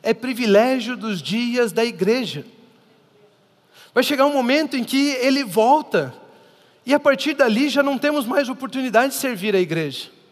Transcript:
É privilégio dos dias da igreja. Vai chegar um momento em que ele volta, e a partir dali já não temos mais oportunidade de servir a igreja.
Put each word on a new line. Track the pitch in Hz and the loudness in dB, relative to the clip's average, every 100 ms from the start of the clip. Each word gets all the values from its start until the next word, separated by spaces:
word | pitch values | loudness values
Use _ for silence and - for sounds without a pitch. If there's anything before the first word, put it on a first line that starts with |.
É | - | -2
privilégio | 226 254 233 233 202 247 262 220 240 | -2 -4 -2 4 4 4 0 -4 -6
dos | 220 190 | -6 -6
dias | 135 220 240 247 233 | -4 -4 -2 0 0
da | 180 | 0
igreja. | 233 180 185 247 202 143 - - - _ _ _ _ _ _ _ _ _ _ - - | -2 0 0 0 -2 -10 -14 -20 -20 _ _ _ _ _ _ _ _ _ _ -20 -2
Vai | 240 | -2
chegar | 262 285 277 | 0 2 2
um | |
momento | 285 240 285 302 269 | 2 2 2 0 -4
em | |
que | 233 269 285 262 | -2 0 0 0
ele | 254 262 | 0 0
volta, | 226 175 226 302 - 180 135 - - - - _ _ _ | 0 2 4 2 2 -2 -2 -10 -20 -20 -20 _ _ _
e | 240 | -2
a | 277 | 2
partir | 285 269 277 | 2 0 -2
dali | 285 254 220 294 | 2 2 4 2
já | 262 | 2
não | 277 269 | 0 0
temos | 294 294 | 0 0
mais | 226 330 254 | 0 -2 -2
oportunidade | 262 262 262 254 208 269 | -6 -8 -6 0 2 2
de | 262 | -2
servir | 269 214 208 190 | -6 -4 0 0
a | |
igreja. | 175 160 151 131 - - _ | 0 -2 -4 -8 -16 -20 _